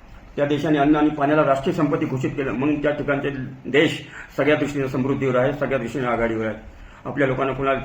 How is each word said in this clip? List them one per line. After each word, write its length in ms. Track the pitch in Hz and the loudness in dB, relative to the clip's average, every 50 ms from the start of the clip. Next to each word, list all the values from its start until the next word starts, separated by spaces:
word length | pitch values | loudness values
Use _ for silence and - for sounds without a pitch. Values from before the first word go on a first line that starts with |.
| - - - - - - - | -20 -20 -20 -20 -20 -10 -4
त्या 100 | - 143 | -2 0
देशाने 320 | 143 151 139 165 160 151 147 | 0 0 0 2 2 2 4
अन्न 180 | 139 147 156 | 4 4 4
आणि 140 | 151 147 151 | 4 4 2
पाण्याला 360 | 151 - 139 143 151 156 151 | 2 0 2 2 4 4 4
राष्ट्रीय 300 | 143 135 131 - 185 156 | 4 2 2 0 0 0
संपत्ती 300 | 165 151 139 160 151 156 | 0 0 0 0 -2 -2
घोषित 260 | 127 131 127 131 160 | -2 -2 -2 -2 -4
केलं, 200 | - 147 135 131 | -2 -4 -4 -4
म्हणून 300 | 107 120 139 151 147 143 | -2 0 0 0 0 0
त्या 100 | 143 147 | 0 0
ठिकाणचे 380 | 143 147 131 143 143 135 143 143 135 131 131 131 - - - | 0 0 -2 -2 -2 -2 -2 -4 -4 -6 -8 -10 -12 -12 -6
देश 360 | - - 147 165 151 - - - - - - - - - - | 0 4 4 4 4 2 -4 -10 -14 -18 -18 -18 -8 -4 0
सगळ्या 180 | 139 143 151 | 2 2 4
दृष्टीने 320 | 147 147 135 - 143 135 131 | 2 2 -2 -2 -4 -4 -2
समृद्धीवर 480 | 143 135 123 131 139 131 139 131 123 | -2 -2 0 0 0 0 0 2 2
आहे, 180 | 123 127 143 143 | 2 2 2 0
सगळ्या 240 | 143 143 123 135 131 | -2 -2 -2 -2 -2
दृष्टीने 300 | 117 113 - 143 127 120 | -2 -4 -4 -4 -2 0
आघाडीवर 380 | 117 113 117 113 113 110 110 | 0 0 0 0 0 -2 -2
आहे. 100 | 110 107 - - - - - - - - - - | -4 -4 -6 -12 -16 -18 -18 -20 -20 -20 -14 -12
आपल्या 220 | - 123 135 143 131 | -8 -2 0 0 0
लोकांना 260 | 131 131 135 135 127 | 2 0 0 -2 -2
कोणाला 260 | 135 139 135 135 123 120 | -2 0 0 0 0 0